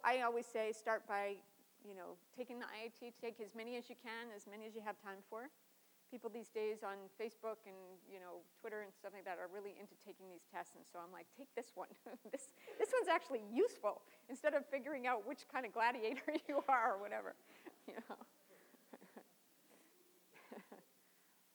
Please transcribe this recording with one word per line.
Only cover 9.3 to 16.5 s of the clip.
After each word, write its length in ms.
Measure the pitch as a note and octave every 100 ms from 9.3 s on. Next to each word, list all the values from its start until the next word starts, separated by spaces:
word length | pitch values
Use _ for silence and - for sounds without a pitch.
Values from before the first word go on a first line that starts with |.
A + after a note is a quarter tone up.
| F3
are 160 | F3+
really 240 | G3 G3+ F3+
into 160 | G3+ -
taking 240 | - F3+ F#3+
these 160 | F3 -
tests, 240 | F#3+ F3
and 80 | E3+ E3
so 80 | F3
I'm 160 | F3
like, 160 | F3+ E3+ -
"Take 160 | C4+
this 240 | - - -
one. 160 | - - -
<laughs> 240 | A#3+ -
This, 160 | C#4 - - - -
this 80 | A4 B4+
one's 160 | E4+
actually 320 | E4 - C4 G#3
useful," 480 | A#3 A4+ - G#3 F3 - - -
instead 240 | B3+ D4+ D4
of 80 | C4+
figuring 340 | C4+ B3+ D4 B3
out 220 | A#3+ G#3
which 160 | D4 -
kind 160 | B3+ A#3+
of 80 | F#3
gladiator 480 | A3+ B3 A3 C4 -
<laughs> 160 | D#4
you 160 | -